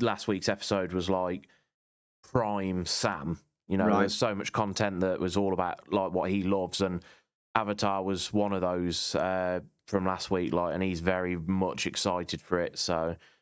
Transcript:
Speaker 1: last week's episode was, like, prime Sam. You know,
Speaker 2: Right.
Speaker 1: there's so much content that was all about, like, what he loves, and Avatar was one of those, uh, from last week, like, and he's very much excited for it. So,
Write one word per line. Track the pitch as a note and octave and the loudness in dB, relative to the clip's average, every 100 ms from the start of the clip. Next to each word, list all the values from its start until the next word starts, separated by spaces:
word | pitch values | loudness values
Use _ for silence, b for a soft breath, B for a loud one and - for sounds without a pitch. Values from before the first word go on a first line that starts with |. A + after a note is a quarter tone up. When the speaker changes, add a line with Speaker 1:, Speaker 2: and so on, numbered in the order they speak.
Speaker 1:
last | A#2 G2 - | -2 0 -2
week's | F#2+ - | 0 0
episode | G2 - G2+ F#2 | -2 0 -2 0
was, | F#2 F2 | -2 0
like, | F#2 F2+ F#2 - _ _ _ _ _ _ _ | 0 0 -4 -8 _ _ _ _ _ _ _
prime | - C3 A2 G2+ F#2+ F#2 E2+ | -4 -2 0 0 -2 -2 -2
Sam. | - A2+ F2 C#2+ E2 _ _ - | -2 -2 -2 -4 -6 _ _ -2
You | F#2+ | 2
know, | G#3+ | 4
Speaker 2:
Right. | G2+ | 4
Speaker 1:
there's | G2 | 2
so | - A#2 G2+ | 2 0 0
much | - | -4
content | - G#2+ F#2 G#2 F2+ | -2 -2 0 0 2
that | F#2 F2+ | 0 0
was | F2+ F#2 | 0 2
all | G2 | 2
about, | F#2 F2+ - - | 2 0 -4 -2
like, | G2 F#2+ | 0 0
what | F2+ F2+ | 0 0
he | G2 | 2
loves, | F#2 G2 F2+ - | 2 2 0 0
and | F#2+ F2 b b b _ _ A2 | 0 0 b b b _ _ -2
Avatar | G#2 G#2 G#2 G2 | -2 0 0 0
was | F#2+ F#2+ - | 0 -2 0
one | G#2 G#2 | 0 2
of | G2 | 2
those, | F2+ F2+ F2+ E2 - D2+ | 0 0 0 0 0 0
uh, | F2+ F#2 F2+ F2+ - _ - | 0 0 0 -2 -6 _ -2
from | G2+ F#2+ | 0 0
last | F#2 - | 0 0
week, | F#2+ E2 | 0 2
like, | F2 F2 D#2+ | 0 0 0
and | |
he's | F#2+ E2+ | 0 0
very | F2 F#2 F2+ F2 | 0 0 0 -2
much | D#2+ F#2+ F#2 - - | 0 0 0 -2 -4
excited | - G2+ F2+ F2 E2+ | -2 0 0 -2 -6
for | - F2+ | -2 0
it. | E2+ - | 0 -2
So, | - E2+ E2 E2+ b b | -2 0 0 -4 b b